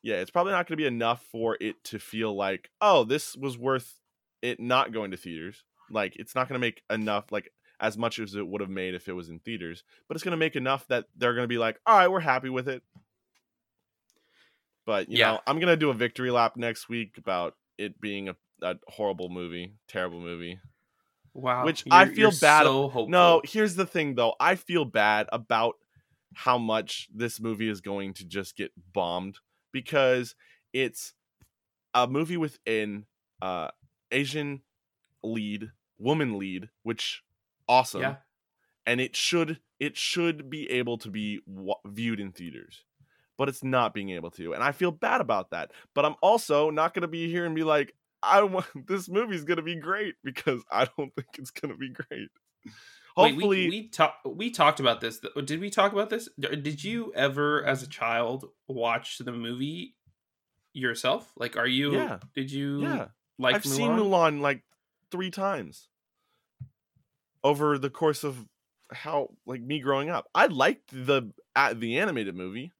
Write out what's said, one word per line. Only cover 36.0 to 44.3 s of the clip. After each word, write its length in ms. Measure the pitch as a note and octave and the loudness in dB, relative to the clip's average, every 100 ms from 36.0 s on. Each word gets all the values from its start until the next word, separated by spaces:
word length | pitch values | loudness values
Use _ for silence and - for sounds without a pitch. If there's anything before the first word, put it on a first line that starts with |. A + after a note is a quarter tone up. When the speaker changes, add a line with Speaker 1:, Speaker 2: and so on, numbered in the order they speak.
| A2+ D#3 C3+ G2+ | 0 0 0 -4
Speaker 1:
lead, 320 | G2 F#2 - _ | -6 -8 -12 _
which 400 | A2+ A2+ - - _ _ _ _ - | -8 -6 -6 -8 _ _ _ _ 4
awesome. 340 | B2+ B2 G2 | 4 4 -2
Speaker 2:
Yeah. 160 | C3 C#3 _ _ _ _ _ _ - | -4 -6 _ _ _ _ _ _ -2
Speaker 1:
And 160 | B2 | 0
it 140 | C3 - | 0 -2
should, 440 | - F3 D#3+ D#3+ _ _ | 0 0 0 -4 _ _
it 180 | C#3+ - | -6 -4
should 520 | - F3+ E3+ D3+ C#3 | -4 0 0 -2 -10
be 200 | D3+ - | -12 -4
able 280 | B2 B2 A#2 | -2 -2 -4
to 100 | A2 | -6
be 300 | G2+ G#2+ G#2 - | -6 -6 -8 -12
wa-, 340 | F#2+ F#2+ G#2 G2+ | -12 -6 -6 -6
viewed 340 | G#2 A#2 G#2+ | -6 -4 -4
in 120 | G2 | -6
theaters, 540 | F2+ F2 C2 G1+ - _ _ _ _ _ - | -12 -14 -14 -20 -20 _ _ _ _ _ -4
but 120 | C#3 | -4
it's 140 | C3 | -2
not 300 | C3 C3 A2+ | 0 2 2
being 160 | G#2+ G2 | 0 -8
able 200 | F2+ E2+ | -8 -10